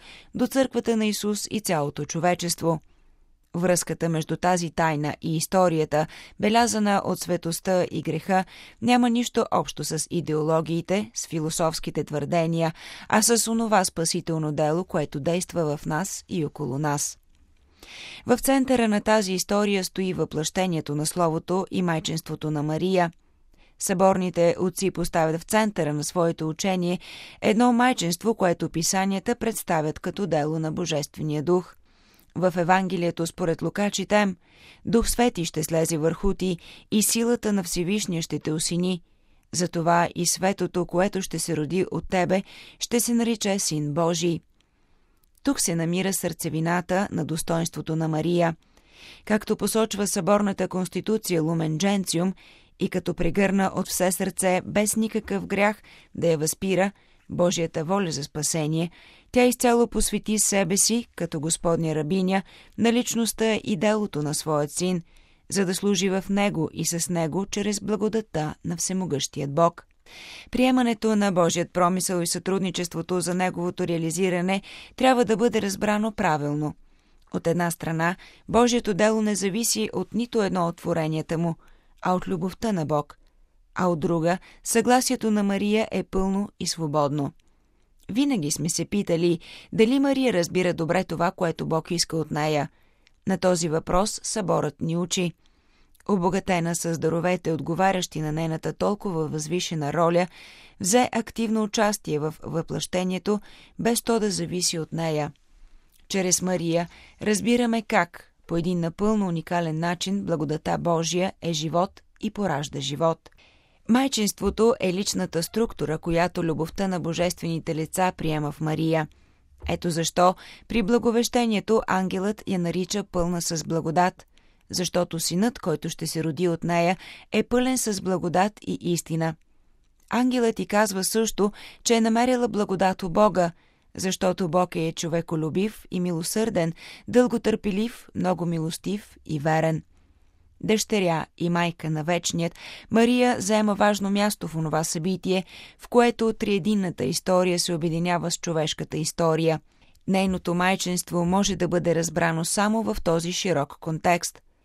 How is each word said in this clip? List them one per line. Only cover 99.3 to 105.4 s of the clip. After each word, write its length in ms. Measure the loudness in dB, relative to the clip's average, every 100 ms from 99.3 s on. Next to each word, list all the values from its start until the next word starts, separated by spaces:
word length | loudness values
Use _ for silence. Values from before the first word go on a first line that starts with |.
| -4 -4 -4 -4 -4 -2
роля, 340 | 2 4 4 0 -4 -20 -20 -20 -8
взе 300 | 2 2 2
активно 520 | 0 -4 -4 -2 0
участие 560 | 0 0 0 0 -2 -2
в 160 | -2 -6
въплъщението, 960 | -6 -6 -4 -6 -4 -2 -2 -2 -2 -2 -4 -20 -16 -4
без 220 | 0 0
то 180 | 0 0
да 120 | 0
зависи 480 | -2 -4 -2 -2 -2
от 140 | -4
нея. 380 | -4 -2 -2 -4 -8